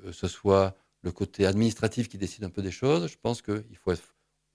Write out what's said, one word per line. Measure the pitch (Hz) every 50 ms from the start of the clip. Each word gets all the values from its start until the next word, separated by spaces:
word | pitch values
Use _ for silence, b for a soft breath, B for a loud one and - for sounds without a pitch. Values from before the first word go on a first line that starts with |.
| 98
euh, | 92
ce | 87 - 95
soit | 92 - - - 101 98 98 95 95 - _ _ _ _ _ -
le | 87
côté | 90 - 98 - - 104 98
administratif | 95 98 107 113 113 110 - 113 107 - 123 110 -
qui | -
décide | 95 98 90 - - 104
un | 87
peu | - 104
des | 95 92
choses, | - - 127 139 156 175 170
je | 147 - _
pense | - 117 120 -
qu'il | - 107 104 107 107 - 87
faut | - - 92
être | 87 - - - _ _ _ _ _ _ _ _